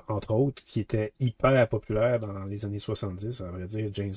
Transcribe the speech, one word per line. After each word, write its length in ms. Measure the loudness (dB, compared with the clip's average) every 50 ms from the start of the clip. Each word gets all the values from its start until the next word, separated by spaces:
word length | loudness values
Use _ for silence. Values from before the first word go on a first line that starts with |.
| -6
entre 260 | -4 -4 -4 0 2 2
autres, 300 | 4 4 2 0 -4 -12
qui 160 | -6 -4 -4
était 340 | -2 0 0 0 0 -2 -2 _
hyper 480 | -2 -2 0 2 4 6 6 6 6
populaire 540 | 4 2 -2 -2 -2 0 2 4 4 2 2
dans 240 | 0 -4 -8 -8 -8
les 200 | -6 -6 -6 -4
années 140 | -4 -6 -4
soixante-dix. 640 | -4 -4 -4 -2 -2 -4 -6 -6 -6 -6 -6 -6
À 100 | -8 -8
vrai 140 | -8 -8 -8
dire, 260 | -6 -4 -4 -4 -4 -4
James 200 | -4 -4 -4 -4